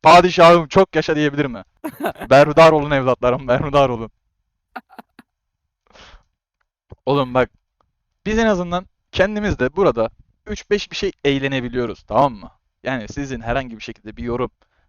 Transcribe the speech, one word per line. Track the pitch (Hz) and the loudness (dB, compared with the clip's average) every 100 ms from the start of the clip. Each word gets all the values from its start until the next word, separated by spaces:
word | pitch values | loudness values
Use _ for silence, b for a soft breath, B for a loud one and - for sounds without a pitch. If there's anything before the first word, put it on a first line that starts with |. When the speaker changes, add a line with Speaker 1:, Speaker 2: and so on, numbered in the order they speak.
Speaker 1:
"Padişahım | 156 175 180 170 170 175 156 | 6 6 6 6 6 6 4
çok | 190 190 156 | 0 2 0
yaşa." | 151 151 | -2 0
diyebilir | 151 143 139 | -2 -2 -4
mi? | 110 - _ | -8 -16 _
Speaker 2:
<laughs> | 311 - 247 - 120 | -14 -8 -8 -8 2
Speaker 1:
Berhudar | 135 147 147 160 | 4 4 6 6
olun | 156 143 | 4 0
evlatlarım, | 139 127 123 123 123 131 | -2 0 0 0 -2 -2
berhudar | 123 143 143 135 | -2 0 0 0
olun. | 117 113 _ _ _ _ _ _ - - - - _ _ _ _ _ _ _ _ b b b _ _ _ _ _ _ _ - - | -2 -10 _ _ _ _ _ _ -20 -20 -20 -20 _ _ _ _ _ _ _ _ b b b _ _ _ _ _ _ _ -10 -4
Oğlum | 143 127 | -2 -2
bak, | 127 120 _ _ _ _ _ _ _ 202 | -2 -2 _ _ _ _ _ _ _ -6
biz | 220 | 0
en | 226 | 0
azından | 185 175 175 - _ _ | 0 -4 -8 -10 _ _
kendimiz | - 196 208 208 156 | -2 -2 -2 -4 -4
de | 127 151 | -4 0
burada | 180 117 113 - _ _ - | 0 0 -4 -8 _ _ -14
üç | 208 - | -12 -6
beş | 208 - | -6 -6
bir | - | -8
şey | 196 - | -8 -4
eğlenebiliyoruz, | 143 139 135 135 123 123 120 98 | -4 -2 -4 -6 -6 -6 -8 -10
tamam | - 107 143 | -4 0 0
mı? | 110 82 _ _ _ | -2 -18 _ _ _
Yani | 120 127 104 | -10 -8 -10
sizin | 143 139 123 | -12 -10 -10
herhangi | 117 131 127 110 | -6 -6 -6 -12
bir | |
şekilde | - 113 110 107 | -16 -18 -18 -12
bir | |
yorum, | 120 120 120 _ _ _ | -8 -6 -8 _ _ _